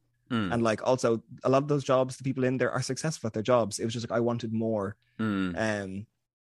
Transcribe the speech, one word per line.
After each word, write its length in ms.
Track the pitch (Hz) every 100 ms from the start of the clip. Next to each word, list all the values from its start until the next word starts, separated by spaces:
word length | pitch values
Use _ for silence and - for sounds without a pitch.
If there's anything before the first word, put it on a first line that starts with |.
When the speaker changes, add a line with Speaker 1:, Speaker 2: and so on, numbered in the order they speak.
| _ _ _
Speaker 1:
Mm. 220 | 117 98
Speaker 2:
And, 80 | 120
like, 220 | 117 107 113
also 380 | 127 123 117 - - 127
a 40 |
lot 140 | 135
of 60 | 147
those 160 | 147 131
jobs, 320 | 131 131 131
the 60 |
people 200 | 135 131
in 140 | 127 131
there 140 | 123
are 100 | -
successful 460 | 127 131 160 156 113
at 60 |
their 80 | 110
jobs. 360 | 107 123 104 -
It 60 | 113
was 80 |
just, 160 | 117 113
like, 80 | 117
I 20 |
wanted 320 | 117 117 120
more. 460 | 110 113 110 98 - _ _
Speaker 1:
Mm. 360 | 110 98 92 85
Speaker 2:
Um, 500 | 110 104 98 95 110 _ _ _